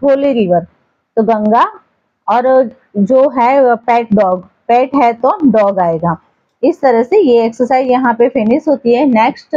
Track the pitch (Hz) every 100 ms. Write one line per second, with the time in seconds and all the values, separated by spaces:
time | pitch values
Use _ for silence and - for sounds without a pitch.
0 | 277 269 285 240 190 175 175 _ _ _
1 | _ - 220 220 214 226 359 415 _ _
2 | _ _ - 226 254 262 240 - _ 208
3 | 196 262 285 254 240 277 254 233 - 240
4 | 233 208 196 185 - _ - 240 262 277
5 | 240 233 262 370 294 214 202 185 175 165
6 | 170 160 _ _ _ _ 269 - 269 233
7 | 240 415 320 233 226 226 240 262 262 247
8 | 254 233 240 240 214 269 311 277 233 240
9 | 285 220 233 294 -